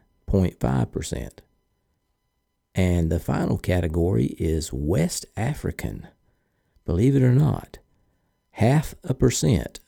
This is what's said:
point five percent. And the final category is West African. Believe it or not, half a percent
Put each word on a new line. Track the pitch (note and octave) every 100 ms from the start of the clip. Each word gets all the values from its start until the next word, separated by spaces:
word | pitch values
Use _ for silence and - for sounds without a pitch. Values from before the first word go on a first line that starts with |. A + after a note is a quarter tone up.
| _ _ -
point | G2 F2+ -
five | B1 C2 A#1
percent. | - - - - - - _ _ _ _ _ _ _ _ _ _ _ _
And | F#2 F#2 F2 D#2+
the | E2
final | - - F3+ F2
category | - F2+ F2 E2+ F2 A2+ - -
is | E2 D#2+ -
West | C2 D2 A2+ F3 - - -
African. | A#2 D3 F2 - A1 - - _ _ _ _ _ _ _
Believe | - E2+ C3 C#3
it |
or | B2+
not, | B2+ D3 F#2 - - _ _ _ _ _ _ _
half | - A2+ D3+ - -
a | E3
percent | C3 B2 - D#3 E2+ - -